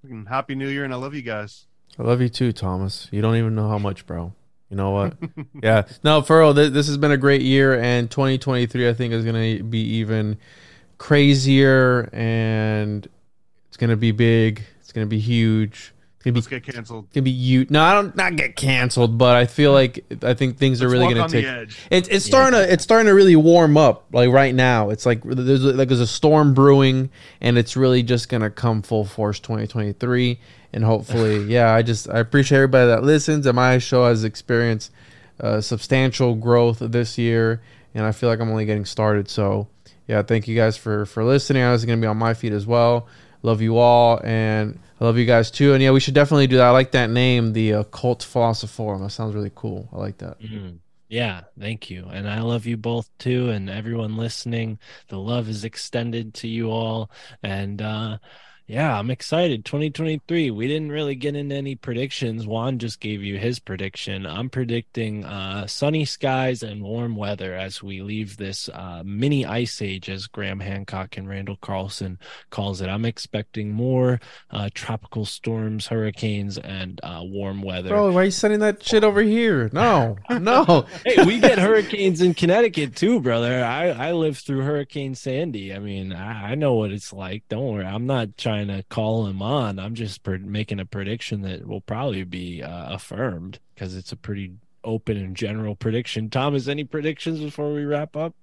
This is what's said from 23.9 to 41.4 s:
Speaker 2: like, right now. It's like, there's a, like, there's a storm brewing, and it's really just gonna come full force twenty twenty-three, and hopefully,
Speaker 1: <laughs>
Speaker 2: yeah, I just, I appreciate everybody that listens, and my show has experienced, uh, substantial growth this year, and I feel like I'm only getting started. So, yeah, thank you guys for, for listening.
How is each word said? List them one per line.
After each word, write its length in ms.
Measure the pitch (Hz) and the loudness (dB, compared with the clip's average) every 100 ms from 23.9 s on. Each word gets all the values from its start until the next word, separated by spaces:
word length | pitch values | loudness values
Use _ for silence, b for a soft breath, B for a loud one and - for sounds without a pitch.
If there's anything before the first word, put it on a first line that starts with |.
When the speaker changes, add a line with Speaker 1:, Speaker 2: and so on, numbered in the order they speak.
| - _ | 4 _
Speaker 2:
like, 180 | 120 123 | 4 6
right 240 | 131 139 | 6 6
now. 340 | 127 127 120 104 | 4 4 4 2
It's 140 | 107 | 0
like, 180 | 127 113 | 0 0
there's 400 | 113 127 127 135 | -2 -4 2 4
a, 80 | 135 | 4
like, 140 | 131 131 | 2 2
there's 120 | 127 | 2
a 60 | 117 | 2
storm 480 | - 156 156 147 | 2 4 6 6
brewing, 560 | 131 139 139 135 131 131 B B B | 8 8 8 6 2 -2 B B B
and 160 | 120 120 | 2 2
it's 180 | 117 127 | 2 2
really 260 | 131 127 | 4 4
just 260 | 120 120 117 | 2 0 0
gonna 200 | 120 107 | -2 -2
come 300 | - 123 110 | -2 -2 -2
full 220 | 98 110 | -2 -2
force 340 | 101 - 104 104 | -2 -2 -4 -4
twenty 280 | - 110 110 | -6 -6 -4
twenty-three, 720 | 117 104 98 120 123 123 120 b b b | -4 -6 -4 -2 0 0 -2 b b b
and 100 | - | -2
hopefully, 600 | 113 110 104 117 110 104 | 2 2 0 0 0 0
Speaker 1:
<laughs> 40 | 101 | 0
Speaker 2:
yeah, 220 | 120 113 | 2 4
I 80 | 113 | 4
just, 260 | 117 110 - | 2 -2 -2
I 120 | 113 | -2
appreciate 360 | 117 143 135 139 | 2 2 4 4
everybody 300 | 135 131 123 | 6 6 6
that 140 | 113 | 4
listens, 420 | 131 156 147 151 139 | 4 2 2 0 2
and 80 | 123 | 4
my 200 | 127 127 | 4 4
show 280 | 117 127 123 | 2 2 4
has 180 | 117 | 2
experienced, 680 | 110 - - 117 117 110 - b b b b _ | -2 -6 -2 0 2 -2 -6 b b b b _
uh, 200 | 113 107 | -4 -2
substantial 720 | 107 113 - 131 131 120 127 113 | -2 -6 0 2 2 2 0 0
growth 420 | 117 120 120 113 | 2 4 4 2
this 380 | 117 117 117 - | -2 -2 -2 -2
year, 420 | 117 117 113 117 b b b | 0 2 2 -2 b b b
and 120 | 113 107 | -4 -4
I 60 | |
feel 180 | 107 120 | 0 0
like 100 | 113 | 0
I'm 80 | 117 | -2
only 140 | 110 | -2
getting 220 | 107 107 98 | -2 -2 -4
started. 420 | - 107 107 101 | -2 0 0 -2
So, 400 | - 98 101 107 _ b b - | -2 0 0 -4 _ b b -4
yeah, 140 | 110 | -2
thank 260 | 104 113 110 | 0 -2 0
you 60 | 113 | 0
guys 200 | 113 107 | 0 0
for, 260 | - 104 | -4 -4
for 180 | 104 - | -4 -2
listening. 420 | 113 135 | 2 2